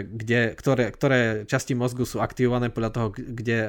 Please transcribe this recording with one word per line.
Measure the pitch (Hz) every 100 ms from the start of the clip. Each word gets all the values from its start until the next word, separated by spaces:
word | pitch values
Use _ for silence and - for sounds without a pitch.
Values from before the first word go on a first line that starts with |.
| 98
kde, | 113 110 120 117 -
ktoré, | - 127 113
ktoré | - 143 131 117 107 107
časti | 135 - 123
mozgu | 123 123 120
sú | 110
aktivované | 107 - 123 123 120
podľa | 113 113 120
toho, | 110
k-, | 101 127
kde | 113 113 113